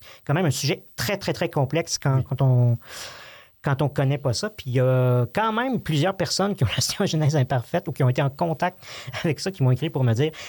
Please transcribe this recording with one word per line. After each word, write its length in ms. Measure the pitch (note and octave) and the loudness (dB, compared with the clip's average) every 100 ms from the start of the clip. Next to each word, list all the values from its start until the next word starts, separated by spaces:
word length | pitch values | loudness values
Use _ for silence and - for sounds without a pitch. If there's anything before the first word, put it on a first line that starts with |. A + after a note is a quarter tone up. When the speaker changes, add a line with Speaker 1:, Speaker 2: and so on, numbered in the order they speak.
| - - - | -16 -10 -2
Speaker 1:
quand 80 | |
même 120 | D3+ E3+ | 0 0
un 40 | |
sujet 320 | - C3+ F#3+ - - | 0 -2 -4 -8 -8
très, 200 | - G3 | -4 -2
très, 160 | - | -2
très 160 | A#3 F3 | -2 -2
complexe 480 | - C3 E3 E3 - | -2 0 -2 -2 -2
quand, 180 | C#3+ C3+ | 0 0
Speaker 2:
Oui. 80 | - | 0
Speaker 1:
quand 140 | C3 | 2
on, 340 | C3+ B2 A#2+ A#2 - - - - - - - _ | 4 6 4 2 -4 -16 -14 -16 -20 -20 -20 _
quand 200 | - C3+ | -4 -2
on 60 | C#3+ | -2
connaît 300 | D3 C3+ C#3+ | 0 0 0
pas 140 | C3+ | -2
ça. 180 | A2+ G#3 | -2 -4
Puis 160 | - C3+ | -8 -2
il 40 | |
y 60 | B2 | 2
a 460 | B2+ B2+ B2+ B2 A#2+ | 4 4 4 2 0
quand 180 | - A3 | 0 0
même 280 | A3 C4 A#3 | 0 0 -2
plusieurs 360 | - D#3 F3+ F#3+ | -2 0 0 0
personnes 380 | E3 - G3 F#3+ | -2 0 0 0
qui 80 | |
ont 40 | G#2 | 0
<laughs> 80 | - | 0
l'ostéogenèse 600 | - - G3+ D#3 D3 D3+ | -2 -2 0 2 2 2
imparfaite 500 | B2 C3 - F3 - | 2 -2 -2 -4 -4
ou 60 | |
qui 100 | - | 0
ont 60 | C3 | 2
été 120 | C3 | 2
en 80 | C#3 | 0
contact 480 | C#3 E3+ D#3 F3+ - - - - - | 0 -2 -2 -4 -4 -14 -16 -12 -4
avec 160 | E3+ - | -2 -2
ça, 140 | G3 | -4
qui 100 | F#3+ | 0
m'ont 80 | C3 | 2
écrit 180 | B2 D#3+ | 2 0
pour 120 | C#3+ | 0
me 100 | B2 | 2
dire, « 180 | A2+ D#3 - | 2 0 -2